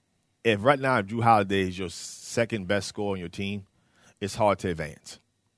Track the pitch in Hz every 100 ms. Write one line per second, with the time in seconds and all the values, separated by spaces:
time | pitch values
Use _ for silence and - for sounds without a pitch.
0 | _ _ _ _ 113 104 117 143 135 127
1 | 95 117 117 110 98 98 92 90 90 -
2 | - - - - 117 110 92 101 - -
3 | 104 95 87 - 98 104 98 _ _ _
4 | _ _ 98 - 107 95 95 80 76 -
5 | - - _ _ _